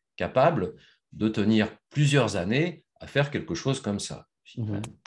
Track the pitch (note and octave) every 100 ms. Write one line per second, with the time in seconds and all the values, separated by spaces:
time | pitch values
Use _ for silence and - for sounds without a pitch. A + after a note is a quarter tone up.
0 | _ - F2 B2+ D3 D3+ F2+ - - _
1 | _ - G#2+ A2 G#2 A2 G#2 - _ C#3+
2 | D3 C#3 A2+ G2 F#2 B2 F3 E3+ _ _
3 | G2 C3+ C#3+ G2 - - C3+ C3+ - G2+
4 | - C#2+ - _ _ - G#2+ G2+ G#2+ -